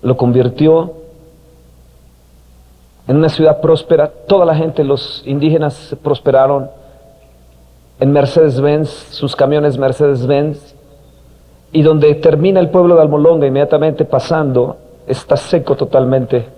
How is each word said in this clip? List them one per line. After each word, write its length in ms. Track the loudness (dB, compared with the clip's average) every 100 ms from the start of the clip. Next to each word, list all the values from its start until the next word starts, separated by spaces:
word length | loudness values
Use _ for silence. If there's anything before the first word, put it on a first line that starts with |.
lo 140 | -2 -2
convirtió 760 | 0 0 0 0 2 2 -2 -12 -20 -20 -20 _ _ _ _ _ _ _ _ _ _ _ _ _ _ _ _ _ -2
en 80 | 0
una 120 | 0
ciudad 320 | 2 2 2
próspera. 480 | 0 0 0 0 0 -6 -2
Toda 160 | 0
la 100 | 2
gente, 300 | 0 -2 -4
los 380 | -2 -2 -6 -14 -8
indígenas, 480 | -2 0 0 -2
se 220 | -6 -16 -10
prosperaron 760 | -6 -4 0 2 2 0 -6 -16 -20 -20 -20 -20 _ _ -20 _ -20 _ _ _
en 140 | 0
Mercedes-Benz, 760 | 0 0 2 2 2 0 -2 -4 -10 -20
sus 240 | -10 -8
camiones 420 | -2 0 2 0 -2
Mercedes-Benz, 1000 | -4 0 0 0 -2 -2 -2 -6 -16 -20 -20 -20 -20 _ -20 _ _ _ _
y 100 | 0
donde 320 | 2 4 2
termina 460 | 4 2 2 2 2
el 100 | 2
pueblo 240 | 2 4
de 80 | 4
Almolonga, 460 | 4 4 2 2 0
inmediatamente 560 | 0 0 0 0 -2
pasando, 760 | -2 -2 -2 -2 0 -2 -2 -6 -20 -20 -10
está 300 | -10 -2 -4
seco 400 | 0 -4 -2 -4
totalmente. 720 | 0 0 0 -2 -2 -4 -6